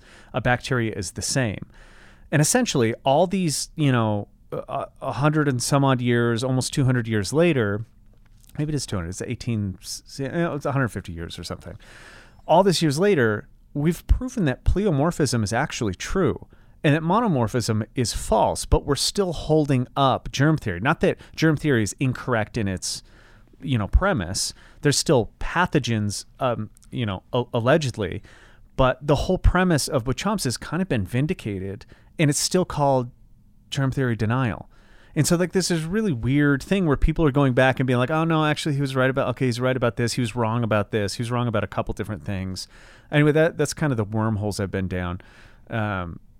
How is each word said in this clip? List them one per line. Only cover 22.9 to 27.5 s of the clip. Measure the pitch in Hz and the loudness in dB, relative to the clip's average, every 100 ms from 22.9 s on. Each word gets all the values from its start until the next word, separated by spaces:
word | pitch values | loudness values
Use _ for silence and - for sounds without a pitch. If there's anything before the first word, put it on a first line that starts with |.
| - - - - - - - | -10 -12 -20 -20 -20 -20 -12
you | 156 120 | -4 -2
know, | 98 | 2
premise. | - 196 147 82 98 - - - - | 2 2 0 -2 -4 -6 -10 -20 -2
There's | 147 135 | 0 0
still | - 135 98 - | 4 2 2 -4
pathogens, | - 170 180 151 117 110 104 - - - | -4 0 0 0 0 -2 -2 -6 -12 -4
um, | 131 110 107 - - | -2 -2 -6 -14 -12
you | 127 110 | -6 -4
know, | 92 - | -4 -4
a-, | 123 123 | -4 -2